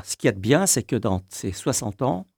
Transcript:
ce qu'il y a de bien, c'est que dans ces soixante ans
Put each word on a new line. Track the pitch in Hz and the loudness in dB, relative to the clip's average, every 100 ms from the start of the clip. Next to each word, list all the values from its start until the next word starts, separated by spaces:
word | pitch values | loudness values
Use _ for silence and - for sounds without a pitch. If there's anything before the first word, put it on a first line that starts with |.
ce | - - | -10 0
qu'il | 139 | 0
y | |
a | |
de | 98 | 0
bien, | 104 147 190 | 4 4 4
c'est | 135 | 0
que | - 117 | 0 -2
dans | 107 92 - | 0 -2 -4
ces | - 101 | -8 -8
soixante | 87 143 120 113 98 | -4 -2 -2 -4 -2
ans | 131 180 190 | -2 -2 -6